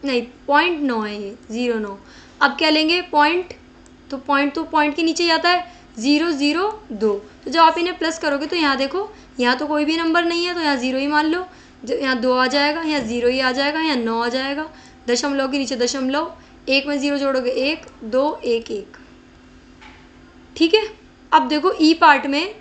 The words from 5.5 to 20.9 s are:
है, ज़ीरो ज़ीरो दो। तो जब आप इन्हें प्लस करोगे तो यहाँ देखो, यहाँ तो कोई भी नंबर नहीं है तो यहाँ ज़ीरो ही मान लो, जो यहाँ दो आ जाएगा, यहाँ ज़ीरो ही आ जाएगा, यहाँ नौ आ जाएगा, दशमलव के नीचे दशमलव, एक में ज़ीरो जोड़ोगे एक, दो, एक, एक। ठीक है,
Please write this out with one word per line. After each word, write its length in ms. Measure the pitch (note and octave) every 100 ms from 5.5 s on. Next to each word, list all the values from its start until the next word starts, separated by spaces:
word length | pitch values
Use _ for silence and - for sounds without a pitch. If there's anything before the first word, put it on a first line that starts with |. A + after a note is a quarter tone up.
है, 140 | F4+ F4+ - - -
ज़ीरो 320 | A#3 D4 E4+
ज़ीरो 380 | C#4+ D4 D#4 G4+ G#4+ -
दो। 200 | G#3+ G#3+ G3+ - -
तो 60 | -
जब 100 | C#4+
आप 180 | E4 E4
इन्हें 200 | F4 F4+
प्लस 200 | D#4+ D#4+
करोगे 280 | D#4 C#4 D4+
तो 100 | F4
यहाँ 200 | D4+ C4+
देखो, 320 | C4+ F4+ G#4 - - -
यहाँ 160 | B3 B3+
तो 80 | C#4+
कोई 180 | D4+
भी 120 | D4+ E4
नंबर 280 | E4 E4
नहीं 200 | E4+ E4+ F4
है 80 |
तो 60 | F4
यहाँ 160 | D#4 C#4
ज़ीरो 220 | B3 C4
ही 80 | C#4
मान 200 | D4+ D#4
लो, 200 | E4+ F4+ - - -
जो 120 | - B3
यहाँ 240 | C4+ B3+
दो 120 | B3
आ 120 | B3+ B3+
जाएगा, 360 | C#4+ C#4+ D#4
यहाँ 180 | E4 D4+
ज़ीरो 280 | A3 A#3+ A#3+
ही 120 | B3+
आ 120 | B3+
जाएगा, 280 | B3+ C#4 D#4
यहाँ 160 | D#4+ C4+
नौ 240 | A3+ A3+
आ 60 | A#3
जाएगा, 400 | B3+ C4+ C#4 D#4 - - - -
दशमलव 420 | A#3+ D4 C#4 C4+
के 80 | C#4+
नीचे 180 | C4+ B3+
दशमलव, 560 | B3 C#4 C4 C#4 D#4+ - - - -
एक 180 | C4+ C#4
में 120 | C#4+
ज़ीरो 180 | C#4+ C#4+
जोड़ोगे 340 | C#4 C4 B3
एक, 360 | - C4 D#4 - -
दो, 360 | A3 B3 D4 D#4
एक, 260 | - A#3 A3+
एक। 260 | G#3+ - - - - - - - - - - - - - - - - - -
ठीक 180 | E4
है, 80 | G#4+ G#4+